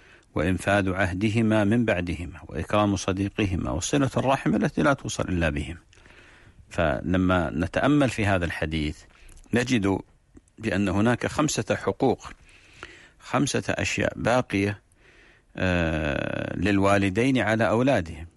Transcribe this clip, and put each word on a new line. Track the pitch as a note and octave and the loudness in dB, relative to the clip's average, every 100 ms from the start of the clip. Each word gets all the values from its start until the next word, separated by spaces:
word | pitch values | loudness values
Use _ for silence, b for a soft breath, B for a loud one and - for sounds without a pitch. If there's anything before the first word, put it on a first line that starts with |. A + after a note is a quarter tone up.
| b b _ | b b _
وإنفاذ | - E2 F#2 G2 G2+ F#2+ | -4 -2 0 2 2 2
عهدهما | F#2 F#2+ F#2 A2 A2+ A2 A2 | 0 -2 0 0 2 2 4
من | G2+ A#2+ | 4 2
بعدهما، | A2+ F2+ F2 D#2 D2+ - - | 2 0 -2 -6 -8 -12 -12
وإكرام | - G2 G#2 G#2 F#2+ | -10 -2 2 2 0
صديقهما، | - F#2+ G2 - G2+ F#2 - | -2 -2 -2 -2 -2 0 -2
وصلة | D2 - D3 C3+ A#2+ | -4 -2 0 0 0
الرحم | B2+ C3+ - | 0 0 0
التي | - F3+ - | 0 0 0
لا | D3+ | 0
توصل | C#3 - - - | 0 -2 -6 -4
إلا | F2 E2 | 0 0
بهم." | D2 D#2+ E2+ - B B B B B B B - | -2 -6 -10 -18 B B B B B B B -8
فلما | - D#2+ B1 - F#2 F#2 F#2 D#2 | -2 0 0 0 2 2 2 0
نتأمل | D2+ F2 - C3 D3 C3 | -2 -4 0 2 2 2
في | - G2+ | 0 0
هذا | F#2+ | 0
الحديث | E2+ - D#2+ D#2+ D2+ - - b b b - | -2 -4 -4 -2 -4 -6 -16 b b b -4
نجد | A2+ B2 B2 G2 F#2+ - _ _ - - - | -2 2 2 2 0 -4 _ _ -20 -20 -8
بأن | G#2+ F#2+ G2 | -2 0 0
هناك | G2 A2+ A#2+ - | 2 2 2 -2
خمسة | - D3+ - - G2+ | 0 0 -2 -2 -2
حقوق، | - - C3 F#2 - - B B B B B B B B | -2 0 2 0 -4 -20 B B B B B B B B
خمسة | - B2 - A2+ - | -4 -2 0 -2 -2
أشياء | - - - - - | -4 -2 -2 -2 -2
باقية، | G#2+ B2 - G2+ G2+ G2+ _ b b b b b _ F2+ | 0 2 2 0 0 -2 _ b b b b b _ -4
آه، | F#2 F2 E2 D#2+ D#2 - - - - - | 0 0 0 0 -2 -2 -4 -4 -6 -2
للوالدين | G2+ G2+ G2 G2+ G2 F#2+ C3 B2+ | 0 2 4 4 2 2 2 2
على | G2+ A2 G#2 | 2 2 2
أولادهم. | A2+ C3 A#2+ E2 D#2 E2 | 4 4 2 0 -8 -16